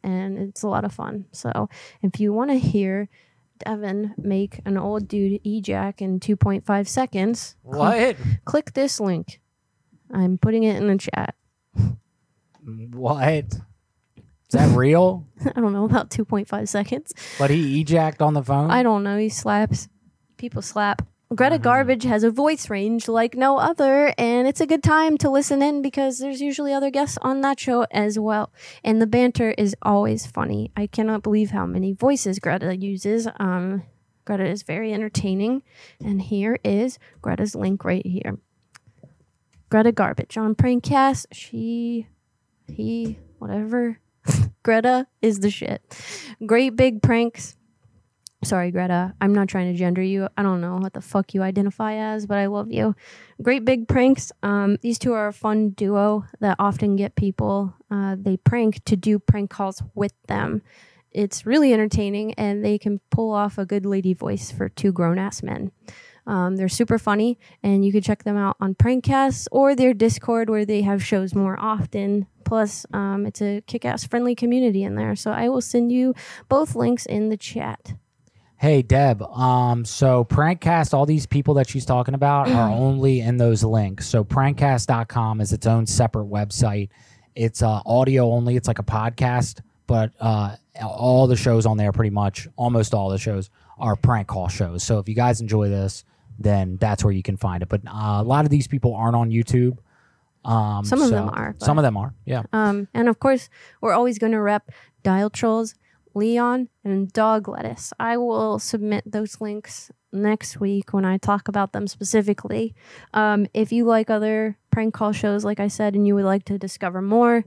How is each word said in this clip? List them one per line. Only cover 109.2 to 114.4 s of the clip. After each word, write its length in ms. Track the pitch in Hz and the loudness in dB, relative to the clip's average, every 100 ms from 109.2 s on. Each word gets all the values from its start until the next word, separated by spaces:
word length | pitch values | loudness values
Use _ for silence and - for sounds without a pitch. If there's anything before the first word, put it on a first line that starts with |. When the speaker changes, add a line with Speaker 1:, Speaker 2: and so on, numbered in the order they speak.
| 214 - | -6 -8
Speaker 1:
links 500 | 214 208 - - - - _ | -10 -10 -12 -18 -20 -20 _
next 480 | 190 208 214 - - | -2 0 0 -4 -4
week 320 | 196 202 - | -2 -2 -2
when 120 | 202 | 0
I 120 | 190 190 | 0 0
talk 320 | - 202 - | 0 -2 -2
about 240 | 202 196 | -2 -2
them 140 | 202 202 | -4 -8
specifically. 840 | - 196 220 202 202 - 220 226 - - - - | -8 -2 0 2 -2 -4 -6 -6 -8 -20 -20 -6
Um, 320 | 214 214 208 202 | 0 2 2 0
if 180 | 214 214 | -2 0
you 120 | 233 | 2
like 260 | 233 226 220 | 4 2 2
other 460 | 214 214 220 | 0 0 0